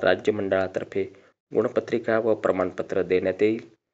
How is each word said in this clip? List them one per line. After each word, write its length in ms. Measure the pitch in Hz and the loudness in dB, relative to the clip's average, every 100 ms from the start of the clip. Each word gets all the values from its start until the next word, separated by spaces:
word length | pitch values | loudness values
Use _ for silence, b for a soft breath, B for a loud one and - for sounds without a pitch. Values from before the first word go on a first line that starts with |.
राज्य 300 | 92 92 - | 2 2 0
मंडळातर्फे 720 | 104 98 95 92 - - 98 95 B B _ _ | -2 0 0 0 -4 -6 -4 -6 B B _ _
गुणपत्रिका 640 | 113 117 - - 120 - 110 | 0 0 -2 -2 -2 0 0
व 160 | 113 | 2
प्रमाणपत्र 680 | 107 95 92 92 87 90 95 | 0 2 0 0 -4 -4 -2
देण्यात 400 | 87 92 92 90 | 2 2 2 2
येईल. 380 | 107 110 - _ _ | 2 0 -6 _ _